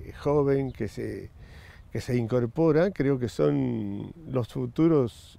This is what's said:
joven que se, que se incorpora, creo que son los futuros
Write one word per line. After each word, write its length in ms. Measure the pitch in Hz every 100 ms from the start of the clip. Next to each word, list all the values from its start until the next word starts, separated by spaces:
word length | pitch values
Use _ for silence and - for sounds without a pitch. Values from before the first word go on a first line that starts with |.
| - -
joven 540 | 147 147 139 139 135
que 160 | - 107
se, 420 | - 107 101 101 - - - - - -
que 80 | 117
se 160 | - 123
incorpora, 760 | 113 123 120 156 165 151 190
creo 280 | - 139 139
que 100 | 120
son 840 | - 147 143 131 117 104 101 107 - 156
los 220 | 127 117
futuros 920 | 139 123 123 165 156 120 - -